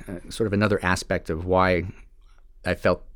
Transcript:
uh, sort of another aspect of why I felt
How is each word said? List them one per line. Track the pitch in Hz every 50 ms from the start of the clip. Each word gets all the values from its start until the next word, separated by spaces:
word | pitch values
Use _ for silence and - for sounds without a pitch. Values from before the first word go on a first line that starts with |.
| - -
uh, | 95 87 - 80
sort | - - 117
of | 104
another | 101 101 104 101 107 - -
aspect | 90 92 90 - - 95 85 - -
of | 85 78 87
why | 90 92 92 92 92 90 85 85 95 - - - - - - - - - - - - - - -
I | 90 90
felt | - - 95 90 - - - -